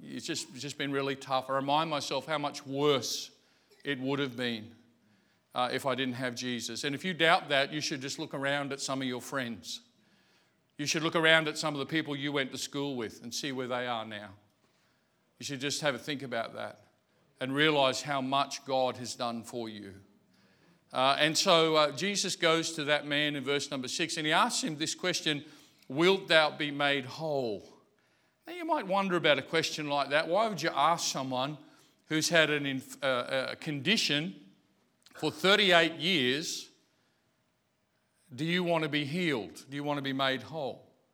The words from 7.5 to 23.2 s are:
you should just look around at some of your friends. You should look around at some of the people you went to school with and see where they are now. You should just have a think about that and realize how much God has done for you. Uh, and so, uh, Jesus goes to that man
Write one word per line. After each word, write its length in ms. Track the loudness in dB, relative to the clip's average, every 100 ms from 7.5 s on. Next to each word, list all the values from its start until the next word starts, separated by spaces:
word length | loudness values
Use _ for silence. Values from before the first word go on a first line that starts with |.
| 2 2
you 80 | -2
should 220 | -4 -6
just 160 | -6 -8
look 160 | -8
around 380 | -4 -2 -2 -2
at 100 | -6
some 180 | -4 -4
of 80 | -2
your 140 | -4
friends. 580 | -6 -6 -4 -8 -12 -14 -14 _ _ _ _ _ _ _ _ -8
You 100 | -2
should 180 | 0
look 100 | 2
around 320 | 4 6 6 6
at 100 | -2
some 160 | -4
of 60 | -2
the 80 | -2
people 300 | -2 -2 -4
you 160 | -2
went 180 | -2 -2
to 80 | -6
school 380 | -8 -4 -4 -4
with 260 | -6 -8
and 100 | -10
see 200 | -8 -6
where 160 | -6 -4
they 180 | -4 -2
are 180 | -4
now. 260 | -6 -10 -12 -18 _ _ _ _ _ _ _ _ _ _
You 80 | -10
should 140 | -6
just 200 | -4 0
have 120 | 0
a 40 | 0
think 260 | -4 -8
about 300 | -6 -6 -6
that 260 | -8 -10 -12 _ _ _ _ _ _
and 140 | -4
realize 480 | 2 4 6 4 2
how 180 | -2 -4
much 440 | 0 0 -2 -6
God 320 | -4 0 0 -2
has 180 | -10
done 300 | -6 -6 -6
for 240 | -8 -8 -8
you. 260 | -10 -14 -18 -20 _ _ _ _ _ _ _ _
Uh, 240 | 0 2 4
and 180 | 2 2
so, 380 | 4 6 6 4
uh, 160 | 2
Jesus 420 | 2 -2 -2 -2
goes 380 | 0 2 2 0
to 100 | -4
that 220 | 0 0 2
man 300 | 0